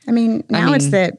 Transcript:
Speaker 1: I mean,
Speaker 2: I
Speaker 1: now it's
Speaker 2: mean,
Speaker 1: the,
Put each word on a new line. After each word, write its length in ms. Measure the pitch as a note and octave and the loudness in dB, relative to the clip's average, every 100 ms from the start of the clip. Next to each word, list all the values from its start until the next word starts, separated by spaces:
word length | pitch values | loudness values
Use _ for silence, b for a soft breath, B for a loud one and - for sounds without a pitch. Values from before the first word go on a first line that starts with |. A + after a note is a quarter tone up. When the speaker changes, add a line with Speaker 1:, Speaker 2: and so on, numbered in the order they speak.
| - | -4
Speaker 1:
I 40 | |
mean, 340 | A#3 A3+ A3 - | -2 0 -2 -4
Speaker 2:
I 80 | - | -2
Speaker 1:
now 120 | C4+ | 2
it's 100 | C#4+ C#3+ | 2 2
Speaker 2:
mean, 40 | |
Speaker 1:
the, 220 | F#3+ F3+ | 0 0